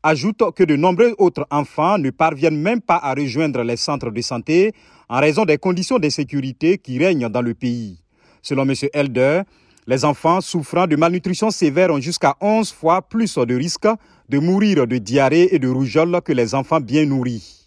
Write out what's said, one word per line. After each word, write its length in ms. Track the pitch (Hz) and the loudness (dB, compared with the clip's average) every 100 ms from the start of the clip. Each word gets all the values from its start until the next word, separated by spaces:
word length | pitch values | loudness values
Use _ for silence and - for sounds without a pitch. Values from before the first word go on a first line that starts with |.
ajoute 400 | 156 156 175 214 214 - | 0 0 -2 0 -2 2
que 80 | |
de 120 | 175 143 | 2 4
nombreux 380 | 175 180 240 220 | 2 4 2 4
autres 260 | 185 - 147 | 0 0 -4
enfants 480 | 143 143 - 160 202 | -4 -4 -2 0 0
ne 100 | 135 | -2
parviennent 500 | - 160 147 160 151 | 0 -2 2 0 0
même 220 | 170 240 | -2 -2
pas 160 | - 170 | 0 -2
à 160 | 139 | 0
rejoindre 480 | 131 143 123 156 120 | -4 -4 -2 -2 -2
les 160 | 117 120 | -4 -4
centres 320 | - 143 120 | -6 -6 -6
de 120 | 110 | -8
santé 520 | - 120 - 165 208 - _ _ _ | -8 -8 0 0 0 -2 _ _ _
en 100 | 120 | 0
raison 260 | 151 151 196 | 0 2 0
des 140 | 151 | 0
conditions 400 | 190 180 180 254 | 0 -2 -2 -2
d'insécurité 800 | 151 - 135 147 135 120 160 196 | -2 -4 -6 -6 -6 -2 0 0
qui 180 | - 127 | -2 -2
règnent 320 | 180 160 120 | 0 0 -2
dans 140 | 123 | -2
le 100 | 120 | -2
pays. 480 | 113 127 120 107 85 _ _ _ _ | -4 -4 -4 -8 -16 _ _ _ _
Selon 240 | - 135 135 | -4 -2 0
monsieur 240 | 131 139 | -2 -2
Elder, 500 | 147 143 123 135 165 196 _ _ _ - | -2 -2 2 2 2 -4 _ _ _ -4
les 200 | 127 151 | 0 0
enfants 360 | 139 160 180 | 0 2 0
souffrant 460 | - 175 143 170 180 | 0 -6 -2 0 2
de 80 | 151 | 2
malnutrition 560 | 165 180 180 185 220 | 2 0 -2 -2 -2
sévère 400 | - 160 143 185 | 0 0 2 2
ont 100 | 147 | 0
jusqu'à 340 | 131 170 147 - | -4 -2 -2 0
onze 300 | 202 220 208 | 0 0 -2
fois 320 | - 160 180 | -2 0 0
plus 340 | - 226 220 - | 0 -2 -2 0
de 160 | 120 | 0
risques 340 | 127 165 - 214 226 _ _ _ | 0 -2 0 0 -2 _ _ _
de 120 | 139 | 0
mourir 480 | 165 190 208 175 120 | 2 2 2 2 2
de 100 | 127 | -2
diarrhée 560 | 101 135 135 160 185 | 0 2 4 4 4
et 60 | 175 | 2
de 80 | 127 | 0
rougeole 520 | 127 135 156 170 175 | 0 0 2 2 0
que 120 | 175 | 0
les 220 | 131 113 135 | 0 0 -2
enfants 260 | 127 160 | 0 -2
bien 240 | 117 147 151 | 0 0 2
nourris. 480 | 135 123 113 - - | 0 -2 -6 -12 -20